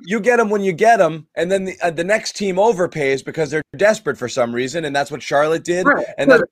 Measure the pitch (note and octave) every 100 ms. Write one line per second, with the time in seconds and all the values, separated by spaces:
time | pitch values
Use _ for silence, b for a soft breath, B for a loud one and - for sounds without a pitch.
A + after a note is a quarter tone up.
0 | E3+ A3 G#3 A#3+ G#3+ G#3 G3 D3+ G#3+ A3+
1 | E3 D#3+ - - E3+ G3 F#3+ - F3 D#3
2 | F3 G#3+ - - G3+ F3+ G#3+ F#3 E3+ D#3+
3 | C#3 C3+ D3 D#3+ D3 D3+ - C3 G3+ G#3+
4 | - B2 B2 C3 A#2+ A#2+ C3 E3 D3+ C#3
5 | C#3 D3 - C#3+ D3+ E3 D#3+ F3 F#3+ A3
6 | - - C#3+ D#3 -